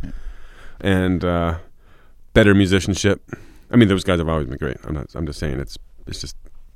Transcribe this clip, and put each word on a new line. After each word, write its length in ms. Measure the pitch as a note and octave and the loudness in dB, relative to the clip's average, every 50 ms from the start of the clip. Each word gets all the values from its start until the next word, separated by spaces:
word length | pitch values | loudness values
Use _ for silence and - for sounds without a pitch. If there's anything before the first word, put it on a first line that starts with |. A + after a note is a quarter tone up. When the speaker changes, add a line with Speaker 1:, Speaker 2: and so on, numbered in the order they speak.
| - | -8
Speaker 1:
Yeah. 80 | - - - - - - - - - - - - - - - | -8 -8 -8 -10 -10 -12 -12 -16 -16 -18 -18 -18 -18 -12 -6
Speaker 2:
And, 420 | - G2 F#2+ F#2 F#2 F#2 F#2 E2 F2+ | -2 0 2 2 2 2 0 0 0
uh, 340 | F2 F2 F2 E2+ E2+ E2 E2 - - - - - - - - - - - - - - - | 0 0 0 0 0 -2 -4 -8 -14 -20 -20 -20 -20 -20 -20 -20 -20 -20 -20 -10 0 4
better 200 | A2+ A2 G2+ G2 | 6 8 8 8
musicianship. 680 | G2 G2 F2+ G2 F#2+ - - F#2+ - - G2+ G2 - - - - - - - - - - - | 6 6 4 4 0 0 0 -2 0 0 0 0 -2 -4 -12 -16 -16 -16 -16 -20 -20 -10 0
I 60 | - A#2+ | 4 6
mean, 100 | A2+ F#2+ | 6 6
those 160 | G2 F#2 - | 6 2 2
guys 160 | - F2+ E2+ | 0 0 0
have 80 | E2 D#2 | 0 0
always 180 | D#2+ D#2 C#2+ B1 | -2 -2 -2 -4
been 100 | C2 C#2 | -6 -6
great. 200 | - C2+ B1 - - | -6 -6 -8 -8 -8
I'm 100 | - D#2 | -8 -8
not, 140 | C#2+ B1+ - - | -8 -8 -10 -8
I'm 100 | C2 E2+ | -8 -8
just 140 | D2+ D2 - | -8 -8 -6
saying 200 | - D2 C2+ C2 | -6 -6 -4 -6
it's, 180 | C#2 - - - - - - - - | -6 -8 -10 -16 -18 -20 -20 -20 -16
it's 140 | - - - | -14 -12 -12
just, 160 | - C#2+ - - - - - - - - - | -10 -12 -12 -14 -16 -18 -18 -18 -20 -20 -18